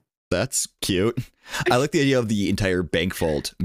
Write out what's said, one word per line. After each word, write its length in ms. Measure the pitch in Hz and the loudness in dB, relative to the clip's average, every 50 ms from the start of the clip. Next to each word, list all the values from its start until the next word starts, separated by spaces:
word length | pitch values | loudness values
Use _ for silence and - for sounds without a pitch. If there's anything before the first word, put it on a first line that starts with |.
| _ _ _ _ _ - | _ _ _ _ _ -4
That's 340 | 90 87 113 - - - - - _ - | -2 -2 -2 -2 -2 -4 -6 -6 _ -10
cute. 360 | - - 98 90 98 117 - - - - _ _ _ - - - - 123 | -4 -2 0 2 2 2 0 -2 -8 -10 _ _ _ -12 -8 -4 0 2
I 60 | 123 | 2
like 160 | 123 139 151 | 2 2 2
the 80 | - 160 | 2 2
idea 180 | 139 135 135 | 2 4 2
of 120 | 127 117 104 | 2 2 0
the 180 | 113 101 98 80 | 0 0 0 0
entire 340 | 101 - 104 95 90 90 90 | 0 0 0 0 0 0 0
bank 300 | 76 - 82 85 95 - | 0 0 0 0 -2 -2
vault 380 | - 90 80 76 71 - - - - | -2 -2 0 0 -2 -4 -6 -6 -6